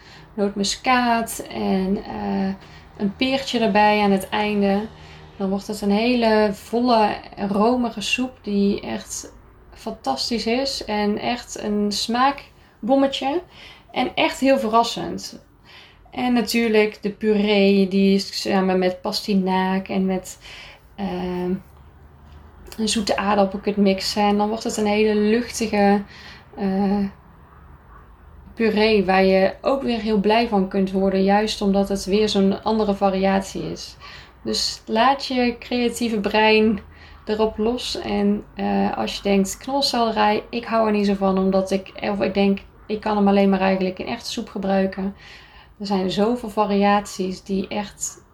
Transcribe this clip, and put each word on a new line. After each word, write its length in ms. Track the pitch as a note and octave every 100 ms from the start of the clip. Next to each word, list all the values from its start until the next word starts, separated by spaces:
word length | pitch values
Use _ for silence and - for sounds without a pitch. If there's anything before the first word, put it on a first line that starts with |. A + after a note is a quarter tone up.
| - - -
nootmuskaat 1120 | - G3+ G3+ G3 - B3+ B3+ A#3+ A#3 A3+ - -
en, 480 | A3+ G3+ F#3+ F#3+ G3+
eh, 500 | - G#3+ G3+ G3 G3 G3 - - - -
een 180 | G3+ -
peertje 440 | C4 C4+ - A#3+
erbij 420 | A3 G3+ G#3 G#3
aan 100 | G3+
het 180 | G3 F#3+
einde. 520 | G#3+ G#3+ G#3 G3+ G3 A3 - - - - -
Dan 120 | G3
wordt 180 | G3 -
het 140 | G#3
een 100 | G3+
hele 580 | G3+ A#3 B3 A3+ G#3+ G#3+
volle, 640 | G3 - A#3 B3 A3+ G#3+ - - - G3
romige 520 | G3+ A3 B3+ A#3+ -
soep 360 | G3 - B3+ -
die 400 | - G3+ G3+ -
echt 520 | - A3 - - - - - - -
fantastisch 760 | - A3+ G3 - B3+ - A3+ A3+
is 400 | B3 C#4 - -
en 320 | G#3+ G#3 G#3
echt 400 | - A#3+ - -
een 320 | G#3+ G#3 G#3
smaakbommetje 1500 | G3+ - A#3+ C4+ C#4 - - - - G#3+ C4+ C4+ - C4+ E4 - - - - _
en 200 | - - -
echt 240 | D#4 -
heel 200 | C4+ C4+
verrassend. 840 | A3 A3+ A#3 - E3+ F#3+ - - - _ - - - - - -
En 180 | B3
natuurlijk 680 | A#3+ G#3 A#3 A#3 G#3+ G#3+ -
de 80 | G#3
puree, 800 | G3+ G#3+ G3+ G#3 G3+ G3 G3+ F#3+
die 280 | G3 G3 G3
is 260 | - -
samen 380 | G#3+ G3 F#3+ F#3
met 220 | F#3 F#3
pastinaak 840 | G#3 G3 - G3 F#3 F#3 F#3 F#3+ F#3+
en 180 | G3 F#3+
met, 340 | F#3 - - - - - - - -
ehm, 580 | F#3+ F3+ F3+ F3+ F3+ F#3+ - - - - - - - - - - - -
een 120 | G#3+
zoete 280 | A#3 G3 -
aardappel 420 | G3+ G#3 G3 G3
kunt 180 | - G3+
mixen. 460 | G3+ F#3+ - G#3+
En 140 | G#3 G#3
dan 100 | G#3
wordt 160 | A3+
het 140 | A#3+ G#3+
een 80 | G#3
hele 300 | G#3 G#3+ G#3+
luchtige, 840 | G#3 A3+ A#3+ - A3 G#3 G3+ G3+ G3+ - - - - -
eh, 500 | G3 F#3+ G3 G3+ G3 - - - - - - - - - - - - - -
puree 520 | - A3+ G#3 G#3+ G#3+ F3+
waar 180 | F#3+
je 300 | F#3+ F#3+ F#3+ -
ook 200 | - C4+
weer 180 | B3 A#3
heel 200 | G#3+ G#3+
blij 280 | G#3 A3 A#3
van 200 | G#3 F#3+
kunt 240 | G3 F#3+
worden, 320 | F#3+ F#3+ F#3+
juist 380 | F#3+ G3+ G#3+ -
omdat 280 | G3+ G3 G3
het 160 | G3 F#3+
weer 240 | G3+ G#3+
zo'n 340 | G3+ G3 G3
andere 300 | G#3 A3 G3+
variatie 800 | G3 G3 F#3+ F#3+ G3 G3 - D#3+
is. 240 | E3+ - - - - - -
Dus 380 | A3 G#3+ - - -
laat 400 | A3 B3+ C#4 -
je 300 | B3+ A#3+ A#3+
creatieve 600 | - B3 A#3+ A#3 A#3+ A3
brein 600 | G3+ G#3+ G#3+ A3 G#3+ G3 - - - - -
erop 320 | G#3+ A3 A3
los. 420 | G#3+ B3 - -
En, 440 | A3 G#3 G3+ G#3 - -
eh, 420 | G2+ G2+ G3 -
als 180 | A3 -
je 60 |
denkt, 360 | G3+ G3 F#3+ -
"Knolselderij, 840 | - C#4 C#4 B3 A3+ G#3 G#3+ G#3+ -
ik 160 | A#3+ A#3
hou 220 | A3+ A3
er 60 |
niet 120 | G#3 G3+
zo 80 |
van, 240 | G3 F#3+ F#3+
omdat 340 | F#3+ F#3+ F#3+
ik, 200 | G3 - - G#3+
of 100 | G3+
ik 120 | G3+
denk, 260 | G3 G3+ G3 - - -
ik 120 | G#3+
kan 180 | G#3+ G#3
hem 100 | G3+
alleen 220 | G3+ G3
maar 100 | F#3+
eigenlijk 400 | F#3+ F#3+ F#3 F#3
in 80 | -
echte 240 | A#3+ -
soep 180 | - G#3
gebruiken." 640 | G#3+ F#3+ G3 F#3+ F#3+ G3 - - - - - - -
Er 60 | G3+
zijn 260 | F#3+ F#3
zoveel 380 | E3+ G#3+ B3 A3
variaties 920 | G#3 G3+ G3+ G3+ G3+ G3+ - F#3 F#3
die 240 | - G3 G3
echt 560 | G#3 G3+ - - - _